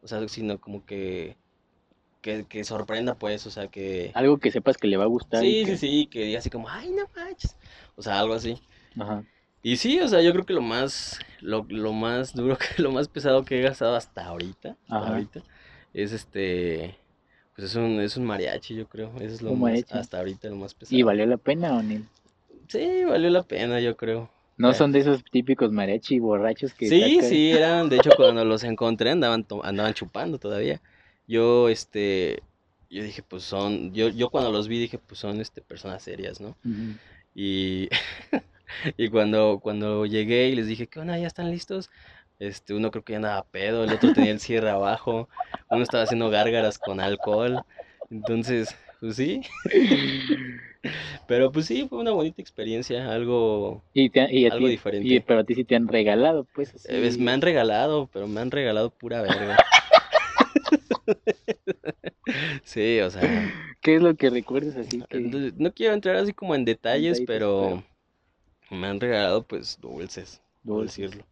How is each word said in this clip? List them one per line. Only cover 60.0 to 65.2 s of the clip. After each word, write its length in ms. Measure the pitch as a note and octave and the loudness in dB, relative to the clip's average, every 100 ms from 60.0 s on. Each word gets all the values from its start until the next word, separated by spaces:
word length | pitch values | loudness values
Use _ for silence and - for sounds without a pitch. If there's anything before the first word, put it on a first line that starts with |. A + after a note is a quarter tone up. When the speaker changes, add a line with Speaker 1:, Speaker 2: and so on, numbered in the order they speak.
| - - C6+ - - - - D4 - A#3 - G#3 - G#3 - A3 - - - - - _ - | 6 0 0 0 2 2 0 -2 0 -6 -2 -4 -2 -6 -6 -8 -8 -10 -8 -10 -12 _ -8
Speaker 1:
<laughs> 360 | C3+ D#3 C#3+ | -6 -6 -8
Sí, 360 | - - A2 A#2 | -10 -2 2 2
o 100 | F#2+ | 2
sea, 420 | F#2+ - A3 G#3+ - - - | 0 0 0 -2 -8 -16 -4
Speaker 2:
¿Qué 160 | - D#3+ | 4 6
es 60 | |
lo 120 | E3+ D#3 | 6 6
que 140 | C3+ | 2
recuerdas 460 | B2 - B2+ D3 C3+ | 2 -2 -4 -4 -8
así 260 | A2+ B2 | -6 -6
que 160 | A#2+ C3+ | -6 -6